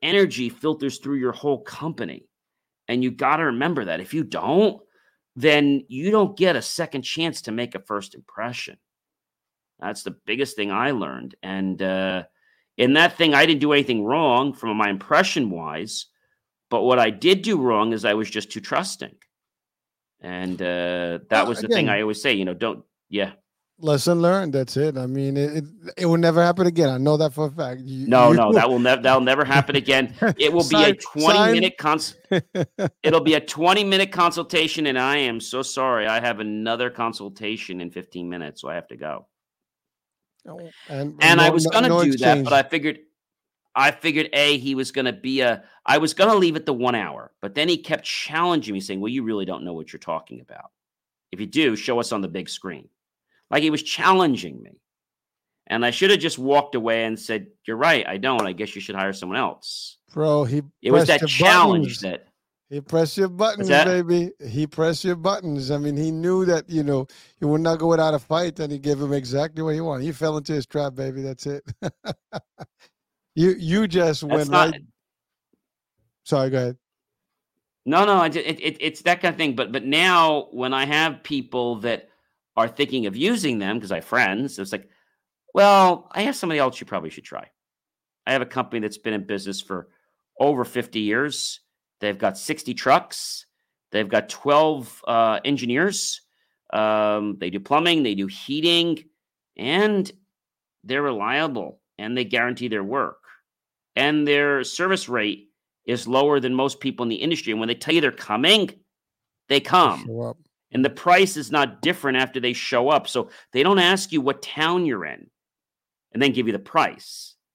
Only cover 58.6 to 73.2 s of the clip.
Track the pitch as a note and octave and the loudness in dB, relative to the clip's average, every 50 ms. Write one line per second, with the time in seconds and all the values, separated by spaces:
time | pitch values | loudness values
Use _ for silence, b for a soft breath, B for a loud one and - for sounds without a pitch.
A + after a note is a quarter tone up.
58.6 | G#2+ G2+ G2 G2+ G2 - G2+ F#2+ F#2+ G2 G2 G2 F#2 F2+ F#2+ B2+ B2+ F2 - - | -8 -10 -10 -12 -12 -10 -6 -4 -4 -4 -4 -6 -8 -6 -4 -4 -4 -4 -6 -10
59.6 | - - - - - - - _ _ _ - D#3 D#3 D#3 D3 D3 D3 A#2 C3+ D3 | -14 -14 -14 -14 -14 -16 -18 _ _ _ -6 -2 0 2 2 2 0 0 -2 -4
60.6 | C#3+ C#3+ _ _ - A2+ C#3 E3 E3+ C#3+ D#3+ C#3+ D#3+ D3 C3 - E3+ F#3+ F3+ F3+ | -4 -6 _ _ 2 4 6 6 6 6 4 2 2 0 2 4 6 8 8 8
61.6 | F3 G3+ F#3+ E3+ D3 B2 A#2+ - G2+ F#2 F2+ - - _ _ _ _ _ _ _ | 8 6 4 2 0 -2 -4 -8 -8 -8 -8 -10 -12 _ _ _ _ _ _ _
62.6 | _ _ C#3+ C#3+ C#3 - D#3+ D#3+ E3 D3+ - G3+ G3 F#3 F3 F3 G#3+ A3 G#3 G#3 | _ _ -12 -12 -6 -2 0 0 0 0 0 0 -2 -2 0 0 0 0 0 -2
63.6 | G3 F#3+ C#3+ C#3+ E3 F#3 F3+ F3+ F3 E3+ F3 F3 E3+ F3+ - - C#3+ C3 G#2+ C3+ | 0 4 4 6 6 4 2 0 2 2 0 0 0 -2 -6 -12 -14 -8 -4 -4
64.6 | D3+ D3 - - D#3+ E3 E3+ - - F#3+ F3 E3+ D#3+ F#3 G3+ G#3 F#3 E3+ D3 C#3 | -4 -4 -2 -2 0 0 0 -2 -2 -4 -4 -2 0 -2 -2 -2 -4 -6 -6 -6
65.6 | C3 B2+ D3 C#3+ D3 D3 C#3+ C#3 D#3 D#3+ D#3+ D#3+ E3 F3 F#3 F#3 F#3 F3 F3 D#3+ | -4 -4 -4 -4 -2 -4 -4 -2 -2 -2 -4 -2 -2 0 0 2 2 2 2 0
66.6 | C#3+ - E3+ D#3+ D3+ C#3+ C#3+ C3+ C3 b b b b b b _ - D3 D3+ D#3 | 0 -2 -4 -2 0 0 0 -2 -2 b b b b b b _ -2 0 0 2
67.6 | D#3+ E3 E3 D#3+ D#3+ E3 E3+ D#3+ D#3+ D#3 D#3 C#3+ - - D#3 E3 F3 F3 - - | 2 0 0 0 2 2 2 2 2 2 0 -2 -2 -2 -2 -2 -2 -2 -4 -6
68.6 | D#3+ C#3+ D3 C#3 C3+ D3 D3 C3+ C#3+ C#3 C#3+ C#3+ C3 A#2+ B2+ C#3 D3 D#3+ D#3 D#3 | -8 -8 -8 -6 -2 -2 -2 0 -2 -2 -2 -4 -4 -4 -4 -4 -4 -4 -6 -6
69.6 | D#3+ D#3+ D3+ D#3 E3 E3 C#3+ B2+ C3 E3 D3+ - D#3+ D#3+ D#3 D3+ C#3+ - D#3 D3 | -4 -4 -4 -4 -4 -4 -6 -4 -6 -6 -6 -4 -4 -2 -2 -4 -4 -4 -4 -4
70.6 | B2+ - - D3 D3 C#3 B2+ C3 C3+ C3+ C3 C3+ C3+ C3+ C3 - - C#3+ C#3+ C#3+ | -6 -4 -4 -4 -4 -4 -4 -6 -8 -8 -8 -8 -10 -10 -10 -10 -10 -10 -10 -10
71.6 | - - - - - F3 - _ - B3 - - _ _ - G3 - _ _ - | -10 -14 -12 -10 -10 -10 -10 _ -12 -12 -12 -12 _ _ -14 -14 -14 _ _ -20
72.6 | - - _ b b b _ _ _ _ _ _ | -20 -20 _ b b b _ _ _ _ _ _